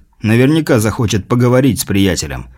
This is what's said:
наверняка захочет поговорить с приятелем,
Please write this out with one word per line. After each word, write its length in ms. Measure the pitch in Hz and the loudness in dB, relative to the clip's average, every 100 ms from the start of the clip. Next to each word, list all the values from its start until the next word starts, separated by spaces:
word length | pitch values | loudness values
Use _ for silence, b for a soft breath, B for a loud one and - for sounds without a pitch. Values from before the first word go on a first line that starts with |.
| _ _ | _ _
наверняка 560 | 107 113 131 156 151 127 | 0 2 2 0 0 0
захочет 480 | 107 - 110 107 - | 0 -2 -2 -4 -2
поговорить 540 | 123 120 127 135 95 | 0 2 2 2 0
с 40 | |
приятелем, 640 | - 98 98 80 76 64 - | -2 0 0 0 -6 -10 -14